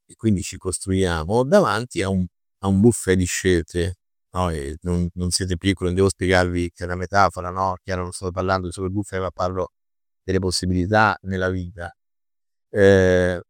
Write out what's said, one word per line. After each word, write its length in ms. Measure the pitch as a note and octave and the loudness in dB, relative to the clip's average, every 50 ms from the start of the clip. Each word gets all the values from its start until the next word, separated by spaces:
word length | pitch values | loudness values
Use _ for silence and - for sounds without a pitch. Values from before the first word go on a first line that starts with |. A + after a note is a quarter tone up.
| _ | _
e 80 | _ - | _ -14
quindi 260 | _ - A2+ G#2 F2 - | _ 0 0 0 0 -2
ci 140 | - - | -6 -10
costruiamo 880 | F#2 - F#2 F#2 - - G2 F#2+ F#2+ F#2+ F2+ E2+ D#2+ D#2 E2 G#2 A#2+ B2+ | -10 -8 -6 -6 -6 -4 -2 0 2 2 2 0 -2 -2 -2 0 0 2
davanti 580 | C3+ F3+ G#3 F3+ A2+ G2 G#2+ B2 B2 - - F#2+ | 4 4 4 4 4 0 -2 -4 -4 -6 -4 -2
a 60 | G2 | -2
un, 160 | G2 F#2+ F#2 F2 _ _ _ _ _ _ | 0 0 -2 -4 _ _ _ _ _ _
a 80 | - G2 | -2 2
un 120 | G2 F#2+ | 4 6
buffet 360 | G#2 A#2+ A2+ - - F#2+ F#2 | 6 6 4 4 2 2 2
di 80 | F#2 F#2 | 2 2
scelte, 680 | F2 - - - F#2+ F2+ E2+ D#2+ - - F2 E2+ F2+ F#2 _ _ _ _ _ _ _ - | 0 -2 -2 0 2 2 2 0 -2 -4 -4 -4 -4 -6 _ _ _ _ _ _ _ -6
no? 140 | F2+ F#2 F2 | -4 -2 -2
E 260 | E2 D#2 C#2 C#2 D#2 D#2+ - | -2 -4 -6 -8 -10 -8 -4
non, 260 | F2 F2 F2 F2 E2+ - | -2 -2 0 -2 -2 -4
non 160 | F2+ F2+ F2+ | -4 -4 -4
siete 260 | F2 - G2 F2+ F#2 | -2 -4 -4 -4 -4
piccoli, 320 | E2 - G2 F#2+ - F#2 F2+ | -4 -2 -2 -2 -2 -2 -2
non 80 | F2+ | 0
devo 120 | F#2 G2 G2 | 2 2 0
spiegarvi 640 | - - G2+ F2+ F#2 F2+ F2+ F2+ F2 F2 F2 F2 - | 0 -2 -2 2 2 2 2 2 0 -2 -4 -4 -6
che 120 | - F#2 | -10 -10
è 20 | |
una 100 | F2 F2+ | -8 -8
metafora, 540 | F2+ F#2 F2+ - G2+ G2 F2+ - F#2 F2 F2+ | -8 -6 -2 2 2 2 2 2 -2 -10 -8
no? 260 | F2+ F#2+ F#2+ F#2+ F#2 F2+ - | -6 -4 -4 -4 -4 -6 -8
Chiaro, 200 | - F#2 F2+ F2+ | -6 -6 -4 -6
non 100 | F2 F2+ | -6 -8
sto 180 | - G2 F#2 | -8 -8 -8
parlando 400 | F2 F#2 F#2 F#2 F#2+ F#2+ F#2 F2 | -6 -4 -2 0 0 0 -2 -4
solo 160 | E2+ - F#2+ | -8 -6 -6
del 100 | F#2 F#2 | -4 -4
buffet, 240 | G#2 G2+ - - F#2+ | -4 -6 -4 -6 -6
ma 100 | F#2 F2+ | -6 -6
parlo 420 | - - F#2 F2+ F#2 F#2 F2+ - _ _ _ _ _ _ _ _ _ _ - | -4 -4 -4 -4 -4 -4 -6 -8 _ _ _ _ _ _ _ _ _ _ -6
delle 160 | - F#2 F#2 | -2 -2 0
possibilità 800 | F#2 F#2 F2+ - - F2+ F#2 F2+ F2 F#2 G#2+ G#2+ A2 G#2 F#2+ - - | 0 0 -2 -2 -2 0 0 0 0 2 2 4 4 4 2 -2 -6
nella 280 | F#2+ F#2+ F#2 F#2 F#2 | -6 -6 -4 -2 -2
vita. 400 | F#2 F#2 F2+ F2+ G2 F#2+ E2+ F2 - _ _ _ _ _ _ _ _ _ _ _ _ _ _ _ | -4 -4 -6 -10 -12 -14 -14 -14 -16 _ _ _ _ _ _ _ _ _ _ _ _ _ _ _
Eh, 680 | - G#2+ G2 G2 G2 F#2+ F#2 F#2 F#2 F2+ F2+ F2+ F2+ F2 - _ | 0 4 6 8 8 8 6 6 4 4 2 0 -2 -4 -8 _